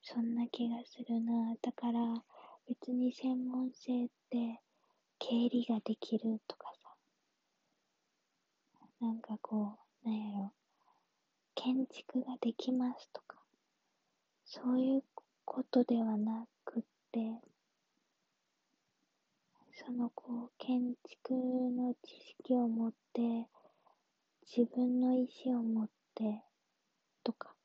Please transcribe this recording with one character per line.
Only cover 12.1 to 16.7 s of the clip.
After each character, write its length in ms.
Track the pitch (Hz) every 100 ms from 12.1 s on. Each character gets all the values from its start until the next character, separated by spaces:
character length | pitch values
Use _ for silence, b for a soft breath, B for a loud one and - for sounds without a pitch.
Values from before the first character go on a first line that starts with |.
| 254
が 120 | 254 254
で 120 | 233
き 200 | - -
ま 220 | 254 247 247
す 100 | -
と 100 | -
か、 160 | _ - _ _ _ _ _ _ _ _ _ _
そ 280 | - - 247
う 80 | 254
い 180 | 262 269
う 60 | - - _ _
こ 180 | - -
と 220 | 262 254
で 180 | 247 233
は 160 | 226 214
な 280 | 214 226 233 _
く 160 | -